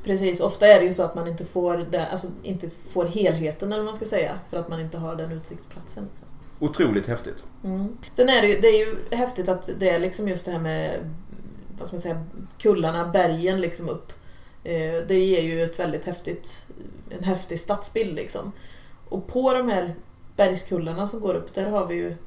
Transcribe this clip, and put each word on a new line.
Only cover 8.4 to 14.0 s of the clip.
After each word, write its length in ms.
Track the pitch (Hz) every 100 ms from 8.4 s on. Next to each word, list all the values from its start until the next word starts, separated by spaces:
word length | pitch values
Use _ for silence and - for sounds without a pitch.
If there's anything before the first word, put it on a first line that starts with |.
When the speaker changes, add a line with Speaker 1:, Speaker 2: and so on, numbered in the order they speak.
Speaker 1:
det 60 | 208
ju, 120 | 202
det 80 | 226
är 180 | 214 214
ju 300 | - - 240
häftigt 320 | 247 - 180
att 220 | 180 - 170
det 120 | 185
är 80 | 170
liksom 300 | 180 180 208
just 160 | 180
det 60 | 185
här 80 | 170
med, 320 | 160 156 156 - 160 156 - - - - - -
vad 80 | 170
ska 80 | 175
man 60 |
säga, 220 | 175 165 - - 190 -
kullarna, 500 | 220 185 160 170 170
bergen 520 | 185 170 160 175 190
liksom 280 | 170 - 165
upp. 240 | -